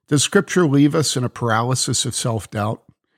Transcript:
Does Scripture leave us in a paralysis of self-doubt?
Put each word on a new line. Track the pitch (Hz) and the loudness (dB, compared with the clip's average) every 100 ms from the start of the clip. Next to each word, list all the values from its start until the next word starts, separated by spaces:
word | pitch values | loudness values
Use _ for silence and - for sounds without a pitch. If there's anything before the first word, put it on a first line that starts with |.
| - | -2
Does | 147 | 0
Scripture | - 202 - 185 165 | 2 2 2 2 4
leave | 143 147 156 | 4 4 2
us | 147 131 | -2 -2
in | |
a | 123 | -4
paralysis | - 120 110 120 127 - 123 120 | -4 -2 0 0 -2 -2 -4 -4
of | - | -4
self-doubt? | 123 110 - 107 107 - _ _ _ | -4 -6 -6 -4 -4 -6 _ _ _